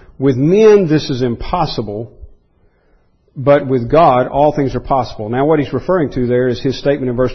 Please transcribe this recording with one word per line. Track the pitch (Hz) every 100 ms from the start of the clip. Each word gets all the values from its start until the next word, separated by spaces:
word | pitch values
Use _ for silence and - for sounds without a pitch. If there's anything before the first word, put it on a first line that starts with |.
| - -
"With | 135 123
men | 143 196 - 208 175
this | 151 -
is | 131
impossible, | 123 113 - 180 160 - 107 101 117 - - - _ _ _ _ _ _ _ _ _ -
but | 127 143 143
with | 131 117
God | 147 165 127 127
all | 139 151 147
things | 135
are | 123
possible." | - 139 117 - 107
Now | 120 143
what | 160
he's | 139
referring | 131 - 180 139
to | 127 123
there | 123 127
is | 117
his | 139 123
statement | 143 143 127
in | 120
verse | 127